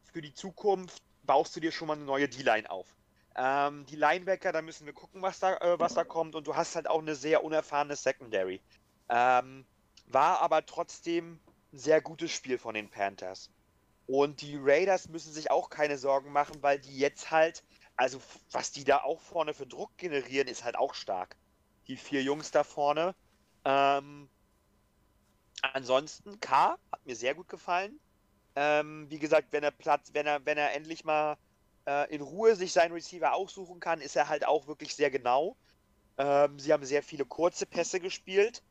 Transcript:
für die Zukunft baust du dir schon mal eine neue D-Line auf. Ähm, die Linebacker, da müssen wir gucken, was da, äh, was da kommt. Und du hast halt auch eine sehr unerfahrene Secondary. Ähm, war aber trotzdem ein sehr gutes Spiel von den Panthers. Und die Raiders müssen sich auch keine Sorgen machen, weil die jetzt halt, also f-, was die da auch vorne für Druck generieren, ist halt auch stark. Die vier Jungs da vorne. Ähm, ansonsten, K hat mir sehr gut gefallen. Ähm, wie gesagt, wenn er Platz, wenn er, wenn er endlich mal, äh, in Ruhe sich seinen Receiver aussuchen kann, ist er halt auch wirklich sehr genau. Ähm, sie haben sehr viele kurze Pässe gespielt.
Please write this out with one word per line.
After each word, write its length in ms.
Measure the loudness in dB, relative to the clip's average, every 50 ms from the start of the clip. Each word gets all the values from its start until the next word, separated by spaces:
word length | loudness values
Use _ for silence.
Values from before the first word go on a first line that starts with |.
| _ _
für 100 | _ -14
die 120 | -14 -14 -16
Zukunft 680 | -14 -14 -14 -14 -2 2 2 2 2 0 -10 -16 -20 _ _ _ _ _
baust 320 | 4 4 4 4 2 -2
du 40 | -4
dir 120 | -4 -4
schon 160 | -4 -4 -4 -4
mal 80 | -4
eine 100 | -6 -4
neue 240 | -2 0 0 0 0
D-Line 400 | -2 -2 2 2 2 2 2 -4
auf. 260 | -10 -10 -10 _ _ _ _ _ _ _ _ _ _
Ähm, 500 | -2 0 0 2 2 0 0 -2 -6 -16
die 100 | -16 -4
Linebacker, 560 | 2 2 4 4 2 2 -2 -2 0 0 -2
da 100 | -2 -2
müssen 240 | -4 -6 -14 -16 -16
wir 80 | -18 -18
gucken, 280 | -18 -20 -20 _ -6
was 180 | -6 -6 -4 0
da, 160 | 0 0 0 2
äh, 220 | 2 2 2 4
was 140 | 2 0 0
da 100 | 0 -2
kommt. 320 | -2 -2 -4 -4 -4 -4
Und 120 | -10 -6 -4
du 80 | -2
hast 200 | -2 -2 -2 -4
halt 120 | -6 -2 0
auch 120 | 0 0
eine 160 | 0 -2 -6
sehr 280 | -4 0 2 2 2 2
unerfahrene 520 | 2 0 0 0 0 0 -2 0 -2 -4
Secondary. 640 | -4 -2 -2 -2 _ -8 -6 -4 -2 -2 -2 -4 -8 _ _ _ _ _ _ _ _ _ _
Ähm, 560 | 0 2 4 4 4 2 2 -2 -10 -20 -20 _ _ _ _ _ _ -20 _ _
war 340 | 2 4 4 4 4 2
aber 240 | 2 2 2 2 0
trotzdem 760 | -2 -8 -8 -8 -8 -8 -14 _ -4 -4 -4 -4 -6 -16 -20 _ -20 _ _ _ _ -20
ein 60 | -10
sehr 220 | 2 4 4 4
gutes 300 | 4 0 -10 -10 -8 -8
Spiel 260 | -8 -8 -6 -4 -6 -4
von 160 | -4 -6 -6
den 160 | -6 -8 -8
Panthers. 600 | -6 -4 -4 -4 -4 -6 -12 -12 -12 -12 -16 -20 _ _ _ _ _ _ _ _ _ _ _ -4
Und 340 | 0 2 2 0 0 -8
die 160 | -14 -12 -12 -2
Raiders 500 | 4 4 4 4 4 2 0 0 -2 -6
müssen 220 | -14 -14 -14 -12
sich 200 | -14 -8 -2 0
auch 180 | 0 0 0 -2
keine 280 | -4 -2 0 0 0 -2
Sorgen 340 | 0 0 0 0 0 -2
machen, 320 | 0 0 0 0 -4 -2 0
weil 160 | 0 0 0
die 180 | -2 -12 -4 0
jetzt 320 | 0 0 0 -4 -10 0
halt, 340 | 2 4 4 4 2 -6 _ _ _ _ _ _ _
also 220 | -2 -2 -2 -2 -6
f-, 220 | -16 -18 -20 -20 _ _
was 200 | -8 -8 -8 -6
die 120 | -10 -8 2
da 200 | 2 2 2 4
auch 180 | -2 -6 -6
vorne 320 | -8 -10 -4 -4 -4 -4 -4
für 140 | -10 -12 -14
Druck 280 | -12 -12 -12 -14 _ _
generieren, 500 | -10 -4 -4 -4 -4 -2 0 0 0 0
ist 160 | -2 -8 -8
halt 140 | -6 -2 -2
auch 180 | -2 -2 -2
stark. 420 | -8 -8 -6 -6 -6 -6 -10 -12 _ _ _ _ _ _ _ _ _ _ -16
Die 80 | -16
vier 280 | -14 -12 -4 -2 -2 0
Jungs 260 | 0 -2 -4 -6 -2
da 140 | 0 0 0
vorne. 500 | 0 -2 -2 0 0 0 0 0 -2 -4 _ _ _ _ _ _ _ _ _ _
Ähm, 640 | 2 4 6 6 6 4 2 -2 -6 -18 -20 -20 -20 _ _ _ _ _ _ _ _ _ _ _ _ _ _ _ _ _ _ _ _ _ _ _ _ _ -8
ansonsten, 760 | 0 2 2 2 4 4 4 4 4 2 -14 -16 _ -16 -12 -10
K 380 | -2 2 4 6 6 4 2 0 _ _
hat 140 | -12 -12 _
mir 100 | -10 -10
sehr 200 | -4 -2 -2 -2
gut 140 | -2 -6 _
gefallen. 500 | -16 -14 -4 -2 -2 -2 -2 -4 -10 -18 _ _ _ _ _ _ _ _ _ _ _
Ähm, 540 | 0 2 2 4 2 0 -2 -8 -14 -14 -14
wie 100 | -10 -6
gesagt, 320 | 0 4 4 4 4 _
wenn 120 | -4 0 0
er 80 | 0
Platz, 380 | -2 _ 0 2 2 2 _ -4 _
wenn 120 | -2 0
er, 180 | 0 -2 -2 0
wenn 120 | -2 0 0
er 160 | 0 0 -2
endlich 300 | -4 -6 -8 -12 -10 -4
mal, 340 | 0 0 0 2 0 -4 _ _ _ _ _ _ _ _ _ _ -2
äh, 260 | -2 0 -2 -2 -4
in 80 | -8
Ruhe 340 | -8 -8 -8 2 4 4 4
sich 180 | 4 2 0 4
seinen 200 | 4 4 4 2
Receiver 400 | -8 -12 -12 -10 -2 -2 0 0
aussuchen 460 | 0 -2 -4 -8 -16 -16 -16 -14 -10
kann, 220 | -4 -4 -4 -4
ist 140 | -4 -4 0
er 120 | 0 0 0
halt 180 | 0 -2 2
auch 220 | 2 2 2 0 -4
wirklich 280 | -12 _ -10 -12 -2
sehr 160 | 0 0 2
genau. 440 | 2 0 0 2 2 2 2 0 -4 _ _ _ _ _ _ _ _ _ _ _ _ -2
Ähm, 420 | 0 2 4 4 4 4 2 -4
sie 140 | 2 2 2
haben 120 | 2 2
sehr 180 | 0 -2 -2 -2
viele 220 | -2 -6 -6 -6
kurze 400 | -6 -2 0 0 0 2 0 -10
Pässe 340 | -6 -4 -4 -4 -2 -2 -6
gespielt. 640 | -6 -6 -10 -10 _ -2 2 2 2 2 0 -8 _ _